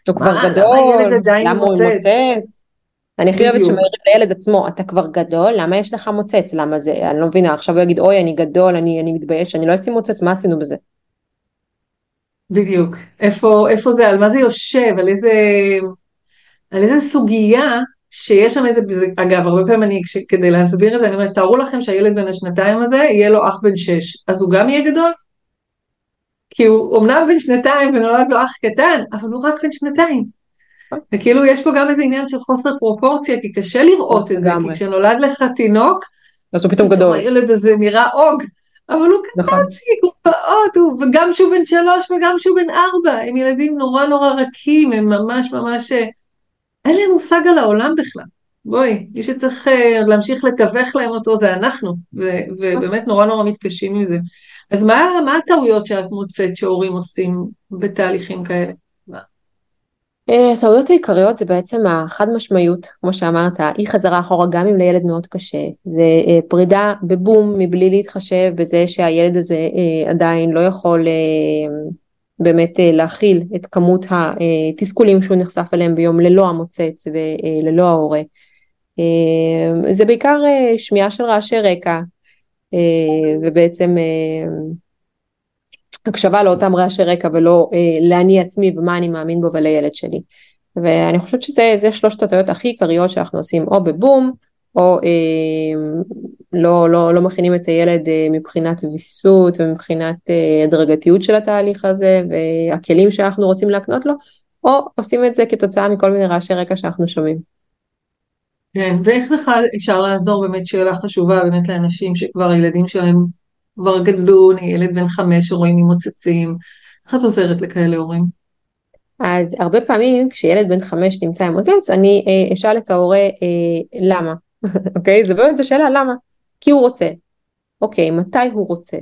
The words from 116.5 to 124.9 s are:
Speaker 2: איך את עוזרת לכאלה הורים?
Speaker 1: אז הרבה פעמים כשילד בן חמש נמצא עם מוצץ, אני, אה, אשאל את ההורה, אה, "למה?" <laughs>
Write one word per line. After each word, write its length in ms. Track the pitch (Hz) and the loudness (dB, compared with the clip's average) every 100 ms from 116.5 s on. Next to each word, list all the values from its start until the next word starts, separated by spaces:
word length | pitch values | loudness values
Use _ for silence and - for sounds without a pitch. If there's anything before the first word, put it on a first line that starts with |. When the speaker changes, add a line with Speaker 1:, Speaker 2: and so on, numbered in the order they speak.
| 170 - _ _ _ - | -8 -14 _ _ _ -6
Speaker 2:
איך 80 | |
את 60 | 254 | -2
עוזרת 380 | 240 208 180 170 | 0 0 0 -2
לכאלה 360 | 175 180 170 165 | -4 -2 0 -2
הורים? 280 | 165 170 175 - _ _ _ _ _ _ _ - | -4 -2 -4 -6 _ _ _ _ _ _ _ -6
Speaker 1:
אז 380 | 196 180 170 - | -2 -2 -2 -4
הרבה 220 | 170 214 | 0 0
פעמים 480 | 247 220 247 247 262 | 0 0 2 2 0
כשילד 400 | - 165 185 202 | -2 0 2 2
בן 120 | 185 | -2
חמש 420 | 190 170 190 190 | -4 -2 -2 -2
נמצא 220 | 165 175 | -6 -4
עם 80 | 180 | -2
מוצץ, 380 | 170 233 403 - | -2 2 0 2
אני, 340 | - 196 202 - | 2 4 4 2
אה, 260 | 190 190 | 0 0
אשאל 220 | 185 214 226 | 0 0 0
את 140 | 220 | 0
ההורה, 280 | 180 180 196 | 0 2 2
אה, 840 | 196 190 175 175 170 165 - - | 0 -2 -4 -2 -2 -4 -6 -4
"למה?" 340 | 185 185 165 170 _ - | -2 0 -4 -10 _ -10
<laughs> 320 | 202 190 190 | -6 -4 -6